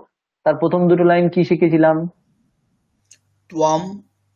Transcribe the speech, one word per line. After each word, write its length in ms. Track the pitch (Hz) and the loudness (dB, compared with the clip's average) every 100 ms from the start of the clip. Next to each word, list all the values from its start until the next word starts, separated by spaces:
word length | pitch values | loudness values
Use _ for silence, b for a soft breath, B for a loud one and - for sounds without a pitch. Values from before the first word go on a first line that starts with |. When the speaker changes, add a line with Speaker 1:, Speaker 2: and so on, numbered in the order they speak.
| - _ _ _ | -10 _ _ _
Speaker 1:
তার 120 | - 147 | -4 -2
প্রথম 320 | 165 180 175 | -2 0 0
দুটো 160 | 175 | 2
line 260 | 175 175 175 | 2 2 0
কি 140 | 175 | 0
শিখেছিলাম? 640 | 170 165 170 156 160 160 170 _ _ _ _ _ _ _ _ _ _ _ _ _ _ | -2 0 0 2 2 0 -4 _ _ _ _ _ _ _ _ _ _ _ _ _ _
Speaker 2:
ত্বম, 320 | 160 156 160 185 202 _ _ _ | -2 0 0 -4 -14 _ _ _